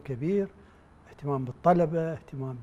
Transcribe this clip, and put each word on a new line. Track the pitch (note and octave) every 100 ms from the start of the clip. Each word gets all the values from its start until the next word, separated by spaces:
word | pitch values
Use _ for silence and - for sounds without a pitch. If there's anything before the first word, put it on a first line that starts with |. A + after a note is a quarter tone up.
| -
كبير، | A#2+ D3+ G3+ G3 - - - - - -
اهتمام | - D3 C3+ B2
بالطلبة، | - E3+ F3 D#3+ E3 D#3+
اهتمام | D#3 - C#3 C3 B2+